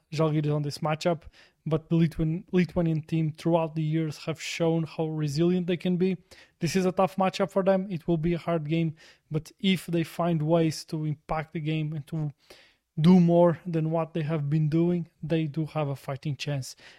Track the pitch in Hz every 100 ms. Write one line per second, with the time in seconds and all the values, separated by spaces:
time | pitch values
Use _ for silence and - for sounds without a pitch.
0 | - 156 160 151 147 147 147 - 151 156
1 | 175 160 - _ - _ 151 156 - 165
2 | 165 - 160 165 - 185 175 180 165 160
3 | - 160 156 151 165 170 160 160 156 160
4 | 156 - - 156 - - 165 165 160 -
5 | 156 156 151 139 175 185 175 175 185 180
6 | 185 180 _ - - - 165 190 185 180
7 | 185 - 190 - 185 196 185 190 202 170
8 | - 170 170 170 - 170 147 165 165 156
9 | - _ - 151 - - 190 185 - 170
10 | 160 - 170 165 151 170 160 - - 156
11 | 156 147 - 160 151 170 151 156 151 156
12 | - 160 151 - _ - _ _ _ -
13 | 165 185 170 170 175 156 180 160 160 165
14 | 160 170 147 160 143 160 151 165 170 175
15 | 165 - 156 165 156 160 151 156 143 135
16 | - 135 156 131 147 139 127 - -